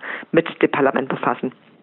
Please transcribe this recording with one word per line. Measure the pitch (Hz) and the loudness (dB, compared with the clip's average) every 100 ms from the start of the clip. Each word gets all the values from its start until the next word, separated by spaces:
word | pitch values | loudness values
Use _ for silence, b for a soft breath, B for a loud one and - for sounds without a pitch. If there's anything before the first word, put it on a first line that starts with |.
| B B - | B B 0
mit | - - - | 2 2 2
dem | 156 | 0
Parlament | - 135 135 131 | 4 2 2 -2
befassen. | - 135 120 127 - _ _ | -2 -2 -2 -4 -8 _ _